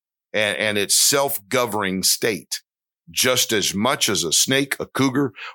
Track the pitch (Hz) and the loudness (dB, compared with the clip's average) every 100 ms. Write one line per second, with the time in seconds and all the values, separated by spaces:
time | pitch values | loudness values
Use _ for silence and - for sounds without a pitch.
0 | _ _ _ 104 107 78 107 104 98 - | _ _ _ -2 0 0 -2 0 0 2
1 | - 143 139 - 98 127 123 104 98 92 | 2 2 0 -4 -2 0 0 0 -2 0
2 | 90 - 120 92 - - _ _ _ _ | 0 0 0 -2 -6 -10 _ _ _ _
3 | - - 127 127 - 110 80 90 120 147 | -8 -2 2 2 2 0 0 0 0 0
4 | - 95 82 - - 135 139 - - - | 0 0 0 2 2 2 0 -4 -6 0
5 | 135 127 139 - - | 0 0 -2 -4 -16